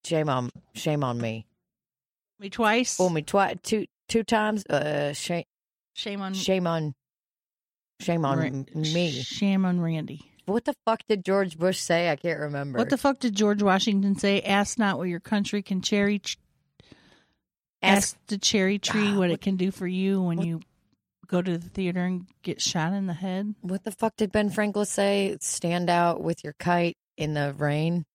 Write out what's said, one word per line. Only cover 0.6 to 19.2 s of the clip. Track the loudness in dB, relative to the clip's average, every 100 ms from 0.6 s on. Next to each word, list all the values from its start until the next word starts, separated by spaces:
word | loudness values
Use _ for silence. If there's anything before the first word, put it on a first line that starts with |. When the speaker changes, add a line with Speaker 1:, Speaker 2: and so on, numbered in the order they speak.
| _
Speaker 1:
shame | -6 -2 0
on | 0 -2
me. | -4 -6 -12 _ _ _ _ _ _ _ _ _
Speaker 2:
Me | -12
twice? | 0 2 2 0 2
Speaker 1:
Fool | 2
me | 2
twi-, | 0 2 2 0
two, | -2 -2 -2 _ 0
two | 0
times, | 2 2 2 -2 0
uh, | -2 0 -2 -2
shame, | -4 -4 -4 -6 _ _ _ _
Speaker 2:
Shame | -12 -8 -8
on | -6
Speaker 1:
shame | -4 0 2 2
on, | 0 -2 -6 _ _ _ _ _ _ _ _ _ _
shame | -2 0
on | 2 2
Speaker 2:
Ra-, |
Speaker 1:
m-, | 0 -4 -6
me. | -4 0 0 0
Speaker 2:
shame | -2 -6 -2 2 2
on | 2 2
Randy. | 0 -2 -6 -12 -20 _ -4
Speaker 1:
What | -2
the | -2 -2 -2
fuck | -2 0
did | -2
George | 2 2 0 0
Bush | 0 0
say? | 0 2 2
I | 0
can't | -2 -2
remember. | -4 -4 -4 -2
Speaker 2:
What | 0
the | 2
fuck | 2 0
did | -2
George | 2 2 4
Washington | 4 4 4 2 2 2
say? | 2 2
"Ask | 2 2 2 0
not | 0 0
what | -2
your | -6
country | -2 -2 0 -4
can | -2 -4
cherry | 0 2 2 0
ch-, | -4 -12 _ _ _ _ _ -20 _ _ _ _ _ _ _ _
Speaker 1:
Ask | 4 4 2
Speaker 2:
ask | -6 -8
the | -2
cherry | 0 2 2 0
tree | 0 0 2
Speaker 1:
Ah, |
Speaker 2:
what |
Speaker 1:
what | 2